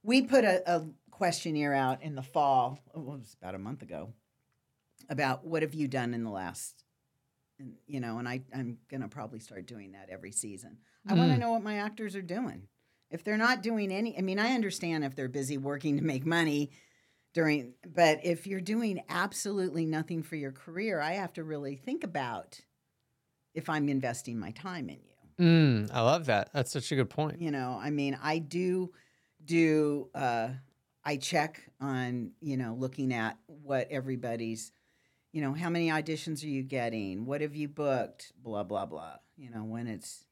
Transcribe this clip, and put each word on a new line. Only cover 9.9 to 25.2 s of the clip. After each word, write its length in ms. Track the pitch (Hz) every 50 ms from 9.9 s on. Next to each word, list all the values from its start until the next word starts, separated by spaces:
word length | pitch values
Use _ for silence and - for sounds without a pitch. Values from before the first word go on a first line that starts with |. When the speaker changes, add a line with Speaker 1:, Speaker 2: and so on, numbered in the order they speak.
Speaker 1:
that 160 | 95 98 98 95
every 220 | 92 95 90 98
season. 460 | 107 - - 107 98 92 - 76 73 - _ _ _ _ _
I 80 | 202 208
wanna 200 | 170 170 165 143
Speaker 2:
Mm. 60 | 120
Speaker 1:
know 120 | 240 233
what 100 | 226 226
my 140 | 196 214 214 208
actors 380 | 208 208 208 - 220 208 180
are 60 | 202
doing. 460 | 190 170 175 220 262 196 - 92 98 _ _ _ _ _ _ _ _ _
If 140 | - 165 -
they're 120 | 208 214
not 260 | 214 226 240 254 214
doing 300 | 185 226 233 214 202 190
any, 240 | 185 196 220 226 -
I 60 | -
mean, 160 | 190 190 190 202
I 160 | 214 240 262
understand 500 | 247 214 196 - - 185 170 165 156 147
if 100 | 135 135
they're 140 | - 135 127
busy 300 | 127 143 135 131 147 135
working 380 | 135 139 143 139 131 151 143 143
to 40 |
make 220 | 160 160 131 131 135
money 460 | 160 170 170 165 156 147 147 147 135 - - _ _ _ _ _ _ _ _ _ _ _
during, 400 | 170 160 151 147 147 123 120 - _ -
but 380 | 180 151 180 170 156 151 151 -
if 220 | 175 170 165 -
you're 140 | 196 196 190
doing 420 | 175 185 220 233 233 214 190 - - -
absolutely 760 | - 175 190 196 - - - 208 208 196 185 180 139 165 165
nothing 380 | 160 156 156 160 - 175 160
for 140 | 151 - 160
your 160 | 151 143 135
career, 480 | 135 131 - - 165 180 208 226 190 156
I 120 | 147 156
have 200 | 180 202 190 175 -
to 100 | 175 160
really 320 | 156 156 147 143 135 143
think 280 | 135 - 127 269 330 -
about 560 | 196 165 - - - - 90 - - - - _ _ _ _ _ _ _ _ _ _ _ _ _ _ _ _ _ _ _
if 140 | 156 151 -
I'm 200 | 151 151 143 143
investing 500 | 139 135 131 120 120 - - 127 117 113
my 120 | 85 95
time 360 | 110 - 151 185 180 170 127 87
in 120 | 67 64 -
you. 400 | _ _ _